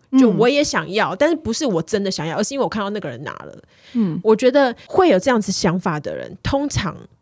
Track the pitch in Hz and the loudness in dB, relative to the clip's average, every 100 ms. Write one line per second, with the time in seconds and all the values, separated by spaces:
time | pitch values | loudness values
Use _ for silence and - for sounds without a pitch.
0 | _ 262 247 175 - 285 294 214 156 196 | _ 4 4 6 2 2 0 -2 -2 -2
1 | 208 180 302 339 - 226 294 175 - 208 | -2 0 0 0 -4 -4 -2 -2 -2 -2
2 | 196 185 156 156 220 277 240 220 202 208 | -2 -4 -4 -4 -4 -2 -4 -4 -6 -6
3 | 170 120 135 - 73 - _ _ - 240 | -10 -10 -12 -12 -16 -20 _ _ -8 -2
4 | 202 156 214 220 254 269 269 233 - - | 0 0 2 4 4 4 2 -2 -2 2
5 | 359 190 269 240 202 190 190 180 185 151 | 4 4 4 0 0 -2 0 0 -4 -6
6 | 120 73 62 - - 277 285 - 190 - | -6 -10 -12 -10 -4 -2 -2 -4 -6 -8
7 | - _ | -18 _